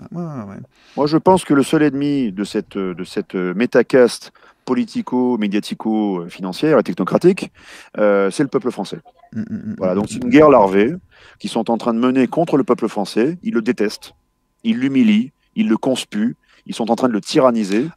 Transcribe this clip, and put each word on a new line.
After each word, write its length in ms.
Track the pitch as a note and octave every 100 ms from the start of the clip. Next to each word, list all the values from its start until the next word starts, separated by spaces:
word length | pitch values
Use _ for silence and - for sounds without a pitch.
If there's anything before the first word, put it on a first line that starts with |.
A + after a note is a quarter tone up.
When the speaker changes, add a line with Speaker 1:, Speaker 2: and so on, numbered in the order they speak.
| -
Speaker 1:
ouais, 100 | E3
ouais, 280 | E3+ C#3 G2+
ouais. 80 | G2 - _ _ -
Speaker 2:
Moi, 100 | D3
je 100 | D#3
pense 280 | - F#3
que 100 | -
le 80 | C#3+
seul 200 | B2+ D#3+
ennemi 500 | D3+ C3+ C#3+ C#3+ A#2
de 120 | F#2
cette, 340 | G2 A2 - G2+
de 260 | F#2 E2+
cette, 300 | F2+ G#2+ -
euh, 200 | F#2+ F2+
métacaste 800 | F2+ A#2+ B2+ A2+ C3 A#2+ - - _ _ _ -
politico-médiatico-financière 2000 | B2 A#2 B2 G#2+ B2+ B2 A#2 G#2 G2+ - - A2 A2 G#2 F#2 E2+ - F#2 F2+ D3+ C3+
et 40 |
technocratique, 640 | G2 F2+ F#2 A2 E3+ G3 - _ - - - -
euh, 320 | G#2+ G2+ G2
c'est 140 | -
le 40 | C#3
peuple 220 | C3+ A#2+
français. 280 | G#2+ G2 E2 - _ -
Speaker 1:
Mm, 80 | A2+
mm, 140 | -
mm, 200 | A2 - -
Speaker 2:
Voilà, 160 | F#2
Speaker 1:
mm, 20 | F#2
Speaker 2:
donc 80 |
Speaker 1:
mm, 40 | G#2+
Speaker 2:
c'est 100 | -
Speaker 1:
mm. 40 | B2
Speaker 2:
une 40 |
guerre 200 | C3+ D3+
larvée 440 | B2+ G2 G2 A2+ F3+ _ _ - _
qu'ils 100 | G#2+
sont 180 | A#2 A2
en 80 | A2+
train 160 | B2
de 40 | A2+
mener 300 | B2+ C3 B2
contre 280 | D3+ E3 D3
le 60 |
peuple 240 | B2+ A#2+ A2
français. 520 | G#2 F#2+ A2 C3 F3
Ils 120 | A2+
le 80 | A2+
détestent, 520 | A2 A2 G#2 - - _ _ _ _ _
ils 160 | A2+ A2+
l'humilient, 540 | C3+ C3+ A2 G#2 C3 _ _ -
ils 120 | A2
le 80 | G#2+
conspuent, 600 | C#3 B2 - G#2 A2+ D3+ _ _ -
ils 80 |
sont 160 | - A2
en 40 |
train 140 | A2+ B2+
de 60 |
le 80 | G#2
tyranniser. 640 | - D#3 C3 A#2 G2 G#2 E3